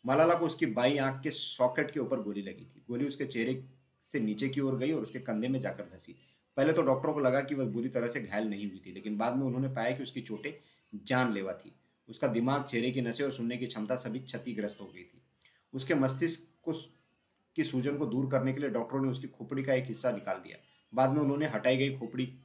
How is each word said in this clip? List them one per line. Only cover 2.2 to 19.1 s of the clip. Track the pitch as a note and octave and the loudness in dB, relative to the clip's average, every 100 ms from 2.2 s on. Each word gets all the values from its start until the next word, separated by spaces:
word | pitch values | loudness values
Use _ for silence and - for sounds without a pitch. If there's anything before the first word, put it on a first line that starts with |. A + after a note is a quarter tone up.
गोली | G#2 G2+ | -2 -4
लगी | F#2+ - | -6 -10
थी। | - - - | -16 -20 -8
गोली | A#2+ C#3 | -2 -2
उसके | - C3+ | -2 -4
चेहरे | A2+ A#2+ C3 - - _ _ - | -2 -2 -2 -6 -20 _ _ -6
से | - | -2
नीचे | A2 G#2 C3+ | 0 0 -2
की | C3+ | 0
ओर | C3+ B2+ | 0 0
गई | C3+ | 0
और | D#3 | 0
उसके | G#2+ B2+ | -2 -8
कंधे | - A2 B2 | -4 -2 0
में | C3 | 0
जाकर | G2+ F#2+ | -2 -6
धंसी। | G#2 F#2 - - _ _ _ - | -12 -14 -18 -18 _ _ _ 2
पहले | D3 | 4
तो | D#3+ | 6
डॉक्टरों | C3+ C3 D3+ | 4 4 4
को | D3+ | 2
लगा | C3 C3 | 4 4
कि | C3+ | 2
वह | C#3+ B2 | 0 0
बुरी | G#2+ B2 | 0 -2
तरह | B2 A#2 | 0 0
से | B2+ | -2
घायल | G#2 G2+ A2 | -2 -2 -2
नहीं | G2+ G#2 | -2 -6
हुई | F#2 F#2+ | -8 -14
थी, | |
लेकिन | F#2 G#2+ G#2 | -10 -6 0
बाद | A#2 B2+ | 2 2
में | C3+ | 0
उन्होंने | B2 C3+ | 0 0
पाया | C3 A#2 C3 | 0 -2 -2
कि | |
उसकी | C3+ B2+ | -6 -8
चोटें | G#2+ G#2+ C#3+ D#3 _ _ _ G#2+ | -8 -6 -6 -10 _ _ _ -12
जानलेवा | F2+ B2+ B2 G2+ F#2+ | 0 2 4 0 -2
थी। | F2+ - _ _ _ - | -6 -12 _ _ _ -18
उसका | A2+ C#3 | -2 0
दिमाग, | A2+ A#2+ C#3+ | 2 2 0
चेहरे | C3+ A#2 B2 | 0 0 0
की | B2+ | 0
नसें | A#2+ A#2+ | -2 -2
और | C#3+ | -2
सुनने | B2+ A#2 A#2+ | -2 -4 -4
की | B2 | -6
क्षमता | A2+ G#2 B2+ | -6 -4 -4
सभी | A#2+ A#2 | -4 -8
क्षतिग्रस्त | C3 A#2 - G#2+ G#2 - | -8 -8 -6 -4 -6 -6
हो | F#2+ | -16
गई | F2+ | -18
थी। | F2 _ _ _ _ _ _ | -20 _ _ _ _ _ _
उसके | C3 C3 | -8 0
मस्तिष्क | D#3 C3 C3+ E3 E3 - _ | 2 2 2 0 -2 -8 _
को, | - D#3 - _ _ _ _ _ _ - | -6 -6 -8 _ _ _ _ _ _ -2
की | |
सूजन | D3 C3 C3 C#3 | 0 2 0 0
को | C#3+ | 0
दूर | A#2+ C3+ | 0 2
करने | C3+ B2+ | 2 2
के | C3 | 0
लिए | C#3+ | 0
डॉक्टरों | A#2 A2+ C3+ | 0 0 0
ने | |
उसकी | C3+ | 0